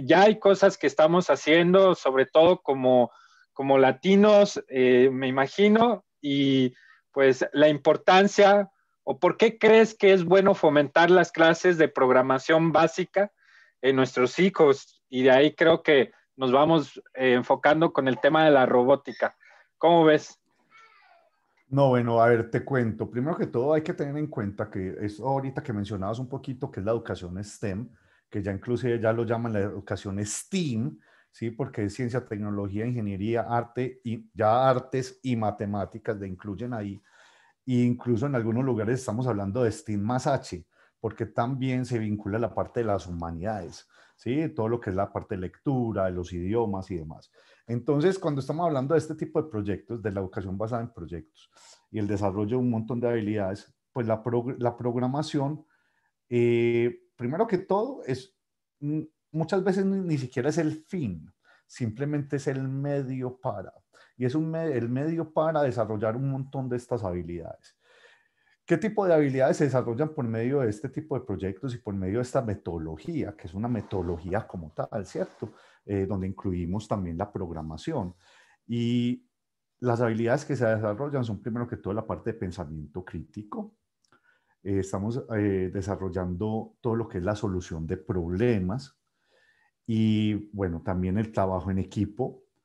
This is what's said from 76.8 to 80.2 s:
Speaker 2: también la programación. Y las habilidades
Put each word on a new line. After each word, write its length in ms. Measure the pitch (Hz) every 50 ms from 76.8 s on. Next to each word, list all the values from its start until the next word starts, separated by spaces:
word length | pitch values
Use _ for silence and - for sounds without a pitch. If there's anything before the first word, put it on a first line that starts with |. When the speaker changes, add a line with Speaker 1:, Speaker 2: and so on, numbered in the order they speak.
| 107
Speaker 2:
también 300 | - 123 104 95 87 82
la 160 | 82 101 104 -
programación. 800 | 101 95 85 85 80 78 78 80 80 - - 160 139 98 90 90 _ _ _ _ _ _ _ _ _ _
Y 600 | - 117 120 120 117 120 123 120 120 123 123 _ _ _ _ _ _ _ _ _ _ _ _
las 220 | - 123 117 113 123
habilidades 420 | 117 113 110